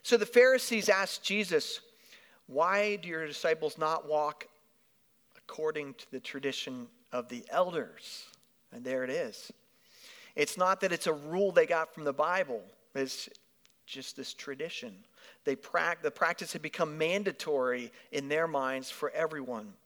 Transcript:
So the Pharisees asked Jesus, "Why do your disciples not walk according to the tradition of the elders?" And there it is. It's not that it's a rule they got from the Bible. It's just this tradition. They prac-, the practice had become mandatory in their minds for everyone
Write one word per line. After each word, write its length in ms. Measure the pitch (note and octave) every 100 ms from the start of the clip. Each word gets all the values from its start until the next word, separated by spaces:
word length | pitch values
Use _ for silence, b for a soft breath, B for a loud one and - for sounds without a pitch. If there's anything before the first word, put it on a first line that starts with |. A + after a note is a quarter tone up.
So 160 | - A#3
the 80 | G3+
Pharisees 640 | A#3+ B3+ C4 - A3+ G3+
asked 320 | F#3+ F#3+ -
Jesus, 580 | - G3+ F#3 D#3+ - - - B B B B B -
"Why 500 | C3 E3+ G3 G#3 G#3
do 120 | E3+
your 180 | D#3+ D#3
disciples 520 | D3 E3 D#3+ D#3 -
not 260 | D#3 D#3+
walk 420 | D3 D3+ D3+ - - _ _ _ _ _ _ _ _ -
according 560 | - - D#3 D3+ C#3+
to 160 | C3 -
the 100 | C3
tradition 720 | - C3+ C#3 - - B2+ A#2+ _ _
of 180 | B2 A#2+
the 180 | B2 -
elders?" 800 | D#3 F3+ E3+ A2 - - - - - _ _ _
And 140 | A#2+
there 200 | B2+ C3
it 60 | B2+
is. 400 | D3+ C3 - - - _ B B B B B B
It's 240 | - D3 -
not 220 | F#3 F#3+
that 120 | F#3+
it's 140 | E3+ F3
a 80 |
rule 360 | D3+ D3 F3+ G3+
they 140 | F3
got 300 | D#3+ E3 D#3+
from 100 | -
the 80 | D3
Bible. 500 | C3+ D#3 F#3 D#3+ A2+ F#2+ - _
It's 360 | C#3 C3 - - - _ _ _ _ -
just 300 | C3+ C3 -
this 180 | -
tradition. 720 | - - C#3 E3 - A#2+ F#2+ - B B B
They 120 | - C3
prac-, 460 | - C3+ D#3+ E3+
the 80 | D3
practice 420 | - E3 F3 E3+
had 80 | E3
become 380 | D#3 - D#3+ D#3
mandatory 920 | D#3+ F#3+ G3 - - C#3+ B2+ B2 B2 B B
in 160 | C#3+ C#3
their 180 | D3+ E3
minds 440 | C#3+ C3 C3 B2+
for 200 | - C#3+
everyone 640 | D#3 D#3+ D#3 B2+ A#2 G#2 F#2+